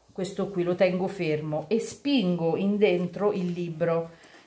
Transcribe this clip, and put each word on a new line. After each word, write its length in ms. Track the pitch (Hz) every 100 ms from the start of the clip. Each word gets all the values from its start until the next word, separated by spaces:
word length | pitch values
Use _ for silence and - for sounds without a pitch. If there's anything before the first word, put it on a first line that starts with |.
| _
questo 380 | - 180 - 185
qui 120 | 180
lo 140 | 175 180
tengo 320 | 185 180 185
fermo 580 | - 160 151 151 151 156
e 100 | 226
spingo 760 | - - 285 277 180 175 165 170
in 220 | 196 208
dentro 540 | 202 175 180 170 208
il 200 | 202 175
libro 720 | 175 170 156 165 165 165 - - -